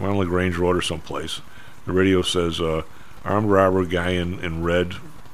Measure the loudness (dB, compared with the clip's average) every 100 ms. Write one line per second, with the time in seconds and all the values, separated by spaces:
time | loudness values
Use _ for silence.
0 | -2 0 2 2 0 2 2 2 0 -4
1 | -6 -8 -8 -8 -12 -14 -14 -10 -2 2
2 | 4 4 2 0 0 0 -2 -2 -4 -10
3 | -14 -10 -2 0 4 6 6 4 2 0
4 | 0 0 -2 -4 -4 -2 0 2 0 -4
5 | -12 -14 -14